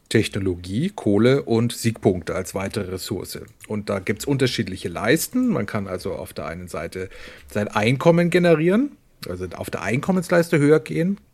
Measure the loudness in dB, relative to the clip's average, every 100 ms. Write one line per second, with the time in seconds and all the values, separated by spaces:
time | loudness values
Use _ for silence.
0 | 0 2 2 0 -2 -4 -4 -2 -2 -2
1 | 2 4 6 4 2 2 0 0 -2 0
2 | 2 2 0 -6 -6 -6 -4 -4 -6 -6
3 | -6 -8 -8 -12 -16 -18 -10 -6 -4 -4
4 | -4 -4 -2 0 0 0 -4 -6 -8 -4
5 | 2 2 2 0 0 0 -2 -4 -4 -6
6 | -6 -8 -8 -10 -10 -10 -10 -8 -8 -8
7 | -10 -14 -18 -20 -8 -4 -2 0 0 2
8 | 4 4 4 4 6 4 4 2 0 -4
9 | _ _ -10 -8 -8 -10 -8 -6 -2 -2
10 | 0 0 2 2 4 4 4 4 2 -2
11 | -2 -4 _